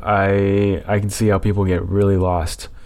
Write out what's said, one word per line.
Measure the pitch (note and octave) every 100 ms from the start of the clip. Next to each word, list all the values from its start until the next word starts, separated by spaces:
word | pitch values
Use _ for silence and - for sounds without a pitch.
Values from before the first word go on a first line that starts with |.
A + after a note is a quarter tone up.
I, | - G2+ G2 G2+ G2 G2+ G2+ F#2 -
I | G#2
can | G2+
see | - A2
how | F#2+
people | G#2 G2
get | F#2+ F2 F2+
really | G2 G2+ F#2+
lost, | F2+ F2 E2 - - -